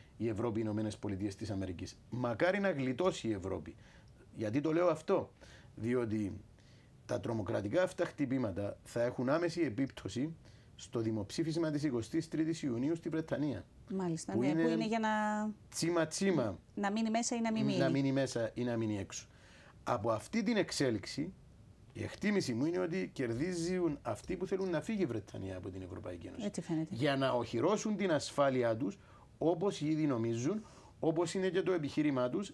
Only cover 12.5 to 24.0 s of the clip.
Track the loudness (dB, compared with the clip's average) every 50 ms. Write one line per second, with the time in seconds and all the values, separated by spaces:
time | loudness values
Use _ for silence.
12.5 | 0 -2 -2 -2 0 0 2 0 0 -2 -2 -2 -2 -2 -2 -2 -2 0 0 0
13.5 | -2 -4 -8 -14 -20 -20 -10 -6 -4 -2 -2 -2 -2 -2 -4 -2 0 2 2 4
14.5 | 4 4 4 4 2 2 2 0 0 2 2 2 2 2 2 0 0 0 -2 -4
15.5 | -6 -8 -14 -10 -4 -2 0 2 2 2 2 0 0 2 2 4 4 4 2 0
16.5 | -2 -6 -12 -10 -4 -2 -2 0 0 0 0 2 0 0 0 0 0 0 0 0
17.5 | 0 2 2 2 4 4 4 4 4 4 2 2 2 2 0 0 0 -2 -2 -2
18.5 | -2 -2 -2 0 0 0 0 0 0 -2 -4 -6 -8 -12 -12 -14 -20 -20 -20 -20
19.5 | -20 -20 -20 -20 -20 -8 -2 0 0 2 2 0 0 0 -2 -2 -2 0 0 2
20.5 | 2 2 2 0 0 2 2 2 2 0 -4 -6 -6 -4 -6 -6 -8 -12 -20 -20
21.5 | -20 -20 -20 -20 -20 -20 -20 -14 -8 -8 -8 -8 -6 -2 0 0 2 2 0 0
22.5 | 0 0 0 0 0 0 -2 0 -2 -2 -2 -4 -4 -4 -2 -2 0 0 -2 -2
23.5 | -2 -2 -2 0 0 2 2 0 0 -2